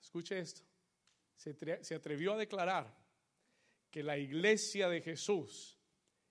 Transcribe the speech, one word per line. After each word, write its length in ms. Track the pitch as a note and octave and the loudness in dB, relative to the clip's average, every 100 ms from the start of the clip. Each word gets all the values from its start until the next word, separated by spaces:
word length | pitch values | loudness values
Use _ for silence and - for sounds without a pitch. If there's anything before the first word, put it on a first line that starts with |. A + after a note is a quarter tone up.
escuche 380 | - E3+ E3+ F#3+ | -12 -8 -4 -4
esto, 240 | E3 - - _ _ _ _ _ _ - | -6 -10 -20 _ _ _ _ _ _ -16
se 200 | - C#3+ | -14 -8
tre-, 260 | D3 F3 | -4 -4
se 120 | E3 D#3+ | -4 -8
atrevió 400 | D3+ D3 F3+ G#3+ | -4 -2 0 0
a 20 | |
declarar 580 | G#3+ G3 F3 F#3 A#2 - _ _ _ _ _ _ _ _ _ | 0 0 2 2 -2 -8 _ _ _ _ _ _ _ _ _
que 120 | D#3 | -6
la 160 | D3 C#3+ | -2 -2
iglesia 720 | C#3 D3 F#3+ G#3+ - G3 F#3+ | 0 4 6 6 4 2 2
de 120 | E3+ | 2
Jesús 800 | E3 D3+ - G3+ B2+ - - - _ _ _ _ _ | -2 -4 2 2 0 -10 -18 -20 _ _ _ _ _